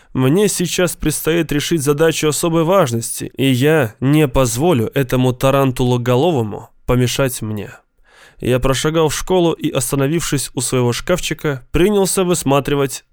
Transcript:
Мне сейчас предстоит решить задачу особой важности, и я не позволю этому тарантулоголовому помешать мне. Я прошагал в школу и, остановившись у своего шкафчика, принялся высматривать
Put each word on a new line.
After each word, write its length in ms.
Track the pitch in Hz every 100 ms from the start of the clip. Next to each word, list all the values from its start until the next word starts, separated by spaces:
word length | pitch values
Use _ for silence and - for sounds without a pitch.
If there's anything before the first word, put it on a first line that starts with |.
| _
Мне 340 | 131 131 165 208
сейчас 480 | - 170 - 175 -
предстоит 560 | 160 143 - 170 156
решить 300 | 143 - 170
задачу 460 | 135 147 165 - 151
особой 360 | 147 170 165
важности, 680 | 160 196 143 117 117 - - -
и 80 |
я 500 | 135 123 143 160 120 -
не 260 | 127 151 147
позволю 640 | 135 127 117 170 143 107
этому 400 | - 135 131 127
тарантулоголовому 1400 | 123 135 135 135 123 127 123 120 123 165 151 110 98 - _ -
помешать 560 | 127 123 - - -
мне. 300 | 107 107 95 - _ _ _ _ - -
Я 180 | - 123
прошагал 520 | 131 131 156 160 156
в 40 |
школу 380 | - - 185 170
и, 180 | - 147
остановившись 800 | 135 123 139 139 165 - 143 -
у 80 | -
своего 300 | - 131 120
шкафчика, 760 | 120 - 175 - 151 156 135 -
принялся 520 | 147 185 208 185 -
высматривать 800 | 180 180 131 139 131 143 139 - -